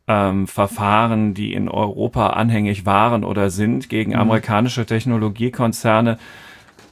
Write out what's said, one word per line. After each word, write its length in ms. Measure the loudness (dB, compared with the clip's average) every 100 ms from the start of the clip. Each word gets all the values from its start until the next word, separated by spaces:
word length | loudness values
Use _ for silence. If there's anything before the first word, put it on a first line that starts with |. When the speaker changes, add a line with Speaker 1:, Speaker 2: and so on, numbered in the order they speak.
| 0
Speaker 1:
ähm, 400 | 2 2 0 -2
Verfahren, 840 | -2 -2 -2 2 2 2 2 0
die 220 | -2 -4
in 160 | -4 -4
Europa 600 | -2 -4 -2 -2 0 0
anhängig 540 | 2 2 2 0 -2
waren 400 | 0 2 2 0
oder 240 | -2 0 0
sind 400 | 0 0 -2 -2
gegen 240 | -4 -2
Speaker 2:
Mhm. 60 | 0
Speaker 1:
amerikanische 680 | 2 2 2 0 0 -2
Technologiekonzerne. 1300 | -2 -2 0 0 -2 -2 -4 0 -2 0 2 4 2 0 -8 -20 -20 -20 -20 -20 -20